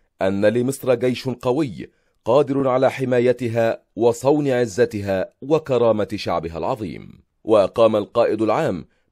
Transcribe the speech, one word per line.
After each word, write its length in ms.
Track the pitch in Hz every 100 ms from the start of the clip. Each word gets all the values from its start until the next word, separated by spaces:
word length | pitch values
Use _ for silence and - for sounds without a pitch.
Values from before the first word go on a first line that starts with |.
| _ _
أن 240 | 95 98 104
لمصر 480 | 120 123 131 123
جيش 340 | 123 127 120 131
قوي 640 | 120 127 127 147 73 - _ _ _
قادر 440 | - 131 139 139 131
على 220 | 127 131
حمايتها 920 | - 127 123 123 123 120 113 113 - _ -
وصون 520 | 117 117 131 151 143
عزتها 840 | 123 123 90 120 104 98 95 92 _
وكرامة 680 | 131 156 156 123 117 107 101 101
شعبها 420 | - 87 82 82
العظيم. 640 | 87 127 98 57 50 - _ _
وقام 520 | - 107 92 - 113 107
القائد 460 | 98 117 110 104
العام 420 | 110 117 156 90 - _ _